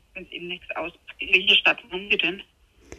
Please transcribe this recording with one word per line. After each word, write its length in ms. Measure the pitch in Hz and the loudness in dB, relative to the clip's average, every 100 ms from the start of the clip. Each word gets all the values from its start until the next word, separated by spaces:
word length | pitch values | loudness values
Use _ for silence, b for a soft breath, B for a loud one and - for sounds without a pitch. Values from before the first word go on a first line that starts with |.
| _ | _
wenn's 180 | 190 175 | -18 -14
Ihnen 160 | - 175 | -12 -10
nichts 260 | 180 - - | -12 -10 -8
ausmacht. 240 | 160 - - - | -8 -10 -20 -12
In 140 | - | 2
welcher 220 | 185 196 - | 2 6 4
Stadt 240 | 170 156 - | 4 0 -4
wohnen 180 | 180 202 | -8 0
Sie 80 | 202 | 0
denn? 240 | 165 190 - _ _ _ B | 0 -4 -10 _ _ _ B